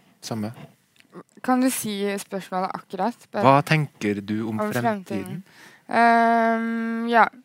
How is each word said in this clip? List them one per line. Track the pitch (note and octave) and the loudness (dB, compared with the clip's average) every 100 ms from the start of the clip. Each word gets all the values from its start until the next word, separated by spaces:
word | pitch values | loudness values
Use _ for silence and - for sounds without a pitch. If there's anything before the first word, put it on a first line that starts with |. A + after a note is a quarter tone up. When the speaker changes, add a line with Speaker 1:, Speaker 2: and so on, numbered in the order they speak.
| _ _ | _ _
Speaker 1:
samme. | - A2+ G#2+ B2+ - _ _ _ _ F3+ - - | -8 -6 -6 -10 -18 _ _ _ _ -20 -20 -8
Speaker 2:
Kan | - B3+ | 0 2
du | C4 | 2
si | B3+ A3 G3+ G3+ | 0 -4 -4 -2
spørsmålet | G3+ - G3 F3 F#3 F#3 | -4 -6 -10 -6 -4 -4
akkurat? | - - F#3+ G3+ - - | -6 -10 -4 -4 -4 -8
Bare | - | 2
Speaker 1:
Hva | B2 C#3 | 6 6
tenker | C#3 D#3 C#3+ - G#2+ G2+ | 4 0 0 -4 -2 -2
du | G2+ G#2+ | -4 -4
om | A2 A2 | -4 -4
Speaker 2:
om | G#3+ | -2
Speaker 1:
fremtiden? | B2 A#3 G#3 F#3 G3+ F#3 E3+ | -2 -2 -2 -6 -8 -8 -10
Speaker 2:
fremtiden. | - - - - - | -14 -20 -20 -20 -4
Ehm, | A3+ A#3 A#3 A#3 A#3 A3+ A3+ A3+ A3+ A3+ A3+ A#3 | 2 4 4 4 2 2 0 -2 -4 -4 -4 2
ja, | A#3 G3+ - | 4 4 0